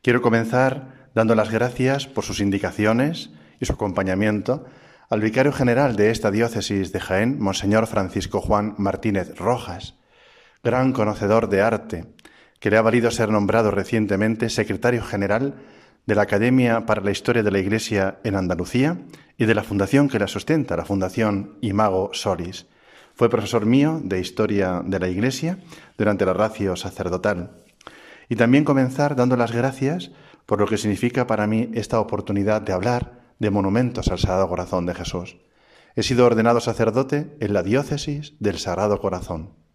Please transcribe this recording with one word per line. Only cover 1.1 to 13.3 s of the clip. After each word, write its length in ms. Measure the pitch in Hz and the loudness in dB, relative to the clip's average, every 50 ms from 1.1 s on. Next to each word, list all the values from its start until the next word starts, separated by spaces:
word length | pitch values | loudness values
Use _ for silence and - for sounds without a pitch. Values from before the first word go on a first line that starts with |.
| _ | _
dando 180 | 113 113 110 113 | 0 4 4 4
las 160 | 110 107 101 | 2 2 0
gracias 560 | 110 113 123 127 123 - 127 131 135 139 139 | 0 0 0 -2 0 0 0 0 0 -2 -4
por 180 | - - 110 98 | -6 -6 -6 -6
sus 160 | - 90 87 | -4 -4 -2
indicaciones 920 | 101 101 98 98 - 90 - - 104 107 113 120 135 151 165 - - - - - - - _ _ | 0 0 0 0 -2 -4 -2 0 2 2 4 2 2 0 -2 -6 -12 -14 -18 -20 -20 -20 _ _
y 60 | 123 | -6
su 80 | - - | -6 -4
acompañamiento 920 | - 110 98 85 98 95 92 92 95 107 107 104 104 98 - 127 151 - - - - - - - _ - _ | -4 -4 -2 -2 -2 0 0 0 2 2 0 0 0 -2 -2 -4 -4 -6 -16 -20 -20 -20 -20 -20 _ -6 _
al 120 | 113 107 | -2 0
vicario 300 | 107 113 110 131 131 147 | 0 0 2 2 2 2
general 440 | 139 - 135 123 117 127 147 131 113 | 2 2 2 2 4 2 2 2 2
de 160 | 101 104 107 | 2 2 2
esta 180 | 113 113 113 104 | 2 2 -2 0
diócesis 600 | 98 107 117 117 113 107 92 - 101 98 95 82 | 0 0 0 0 -2 -6 -4 -2 -2 -2 -2 -4
de 80 | - 95 | -6 -8
Jaén, 400 | - - 92 95 107 123 139 147 | -4 -2 0 0 0 0 -2 -2
Monseñor 480 | 104 98 95 - - 98 104 110 113 | -2 -2 -2 -2 0 2 2 2 2
Francisco 540 | 110 - 104 95 87 - 101 90 90 - 98 | 0 -2 -4 -4 -2 -4 -6 -6 -2 -4 -4
Juan 340 | - - 107 104 104 107 101 | 0 0 0 0 0 -2 -4
Martínez 580 | - 101 98 95 - - 110 98 98 90 - - | -2 -2 -2 -2 -2 -2 -2 -2 -2 -4 -6 -10
Rojas, 580 | - 85 104 127 123 - - 87 95 - - - _ _ _ _ _ - - _ - _ _ _ _ - | -4 -2 -2 -2 -2 -4 -12 -12 -12 -14 -16 -18 _ _ _ _ _ -20 -20 _ -20 _ _ _ _ -4
gran 300 | 120 113 127 131 131 127 | -2 0 2 2 0 2
conocedor 560 | 117 107 107 104 - 107 98 107 113 110 95 | 0 0 0 0 -2 0 2 2 2 2 2
de 140 | 101 95 101 | 2 2 2
arte, 500 | 113 110 104 - - - 82 87 - - _ _ - _ - _ _ _ _ | 2 0 -2 -4 -8 -10 -10 -10 -14 -20 _ _ -20 _ -20 _ _ _ _
que 100 | - 104 | 0 4
le 80 | 104 | 4
ha 60 | 113 110 | 6 6
valido 260 | 113 110 120 113 117 | 6 4 4 2 2
ser 200 | 110 - 113 | 2 0 0
nombrado 420 | 104 | 2